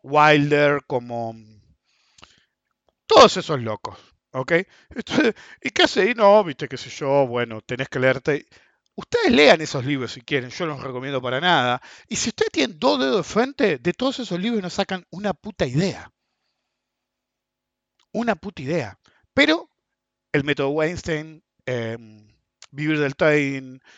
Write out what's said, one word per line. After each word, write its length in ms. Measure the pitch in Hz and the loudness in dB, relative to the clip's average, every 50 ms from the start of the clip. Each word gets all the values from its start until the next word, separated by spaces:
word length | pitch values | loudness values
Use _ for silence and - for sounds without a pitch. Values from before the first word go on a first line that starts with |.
| - | -4
Wilder, 800 | 135 139 151 151 151 151 151 143 147 147 147 147 143 143 143 - | -2 2 4 6 6 6 6 4 4 2 4 4 4 2 0 -2
como 480 | - 143 123 120 120 120 117 117 113 113 113 110 107 110 104 101 _ _ _ _ _ _ _ _ _ _ _ - - _ _ _ _ _ _ _ _ _ _ _ _ _ _ _ - | -4 -6 -6 -6 -6 -8 -8 -8 -8 -10 -14 -18 -20 -20 _ _ _ _ _ _ _ _ _ _ _ _ _ -20 -20 _ _ _ _ _ _ _ _ _ _ _ _ _ _ _ 4
todos 300 | 440 370 262 208 - 190 | 8 8 8 8 8 2
esos 220 | 165 - 156 131 | -4 -4 -4 -4
locos, 380 | 117 113 107 - - 101 98 - - _ _ _ _ _ | -4 -6 -8 -8 -10 -14 -14 -16 -20 _ _ _ _ _
¿ok? 220 | - 131 131 - 170 170 185 _ _ _ _ - | -8 -8 -4 0 0 0 0 _ _ _ _ -16
Entonces, 440 | - 262 - - - - 302 233 202 - - - - - | -12 -12 -10 -4 -2 0 0 0 0 -4 -10 -20 -16 -12
¿y 100 | - 254 | -10 -6
qué 120 | - - 359 | 0 2 2
hace? 280 | - - 262 185 220 | 2 2 2 0 0
Y 40 | 247 | 2
no, 300 | 233 220 202 202 214 202 | 4 4 6 6 6 4
viste, 240 | 170 - - 151 131 | 2 -4 -8 -8 -10
qué 80 | 135 | -10
sé 140 | 123 - 127 | -10 -12 -14
yo, 360 | - - 151 139 139 143 139 | -12 -6 -2 0 2 2 2
bueno, 340 | 123 120 123 120 117 110 110 | 2 0 -2 -4 -4 -6 -12
tenés 280 | - - 127 120 135 - | -10 -8 -6 -6 -6 -6
que 100 | - 143 | -2 0
leerte. 480 | 127 131 131 135 - - 143 147 - _ _ - _ _ _ _ _ _ _ | 2 2 2 2 0 -2 -2 -2 -4 _ _ -20 _ _ _ _ _ _ _
Ustedes 380 | - - - - 480 453 359 240 | -16 -8 -4 -2 0 2 4 4
lean 280 | 139 151 247 202 160 | 6 8 8 6 6
esos 240 | 156 143 - 139 120 | 2 -4 -6 -4 -4
libros 280 | 139 147 135 123 110 - | -2 -4 -4 -4 -6 -10
si 80 | - | -12
quieren, 300 | - - 151 131 123 123 | -8 -4 -4 -4 -4 -4
yo 160 | - - 180 | -8 -8 -6
no 80 | 160 147 | -6 -6
los 100 | 131 120 | -8 -10
recomiendo 360 | 131 123 127 131 143 143 131 | -10 -10 -8 -8 -6 -6 -4
para 200 | 127 127 123 131 | -4 -4 -4 0
nada. 420 | 160 180 175 147 123 123 120 127 - - - - - - | 2 2 4 4 2 2 0 -2 -4 -10 -20 -20 -14 -10
Y 60 | 220 | -8
si 140 | - - 240 | -6 -6 -4
ustedes 240 | - - 427 440 - | -4 -2 -4 -2 -2
tienen 260 | 330 269 233 180 151 | -2 -2 -2 -2 -2
dos 220 | 190 269 294 262 | -2 0 0 0
dedos 160 | 262 269 247 | 0 0 0
de 80 | 202 156 | -2 -2
frente, 540 | - - 202 240 269 285 - 285 202 160 127 | -2 -2 -2 -2 -2 -2 0 0 0 0 0
de 140 | 120 170 175 | -2 -4 -4
todos 260 | - 254 269 254 - | -2 -2 -4 -4 -4
esos 180 | 247 - 180 175 | -8 -8 -6 -4
libros 240 | 185 233 240 214 185 | -4 -2 -4 -4 -4
no 80 | 175 | -6
sacan 340 | - - 196 - 190 185 170 _ | -6 -6 -6 -6 -6 -10 -10 _
una 240 | - 175 208 202 180 | -12 -8 -6 -6 -6
puta 320 | - - 208 - - 175 | -6 -10 -12 -6 -4 -4
idea. 460 | 135 120 143 190 190 131 - - - _ _ _ _ _ _ _ _ _ _ _ _ _ _ _ _ _ _ _ _ _ _ _ _ _ _ _ _ _ _ _ _ _ _ _ _ _ _ _ _ - | -2 -2 -2 -2 -2 -4 -8 -14 -20 _ _ _ _ _ _ _ _ _ _ _ _ _ _ _ _ _ _ _ _ _ _ _ _ _ _ _ _ _ _ _ _ _ _ _ _ _ _ _ _ -6
Una 180 | - 233 233 208 | -4 -2 -2 -4
puta 260 | 165 - 202 - - 139 | -4 -6 -14 -14 -10 -8
idea. 360 | 127 165 170 123 101 98 _ _ _ _ _ _ _ - | -6 -4 -4 -6 -8 -12 _ _ _ _ _ _ _ -2
Pero 360 | - 285 302 311 339 339 _ _ _ _ _ _ _ _ _ _ _ _ _ - | 0 2 2 2 0 -2 _ _ _ _ _ _ _ _ _ _ _ _ _ -4
el 120 | 147 135 | -4 -2
método 260 | 147 147 143 139 139 | -2 -2 -2 -2 -2
Weinstein, 720 | 143 156 156 156 180 - - 170 160 151 156 160 160 151 _ _ _ _ _ | -2 -2 -2 -2 -4 -6 -8 -6 -8 -8 -8 -12 -18 -20 _ _ _ _ _
em, 600 | - 127 120 117 113 113 117 117 107 107 107 107 107 _ _ _ _ _ _ - - | -8 -6 -6 -6 -6 -8 -10 -14 -18 -20 -20 -20 _ _ _ _ _ _ _ -20 -18
Vivir 280 | - 135 151 151 156 147 | -12 -6 -4 -2 0 0
del 180 | 147 139 135 | 0 -2 -2
Time, 640 | - 175 156 151 151 143 139 139 135 131 131 127 131 _ _ - | 0 2 4 4 2 2 -2 -4 -8 -12 -16 -20 -20 _ _ -20